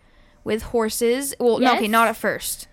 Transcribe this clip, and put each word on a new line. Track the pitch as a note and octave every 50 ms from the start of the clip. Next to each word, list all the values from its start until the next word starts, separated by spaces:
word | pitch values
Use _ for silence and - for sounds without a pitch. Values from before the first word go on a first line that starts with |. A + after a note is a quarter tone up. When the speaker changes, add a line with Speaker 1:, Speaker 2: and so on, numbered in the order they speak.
| _ _ _ _ _ _ _ _ _
Speaker 1:
with | - G#3 A3+ -
horses. | - - A#3+ A3 A3 - - A#3+ A#3 A#3+ C4 C#4 C#4 - -
Well, | B3 A#3+ A3 G#3+
no, | B3 B3+ A#3+
okay, | A3+ A3
Speaker 2:
Yes. | G#3
Speaker 1:
not | G#3+ A3+ A#3 G#3+
at | A3+
first. | - - G#3 D3 - - - - - - -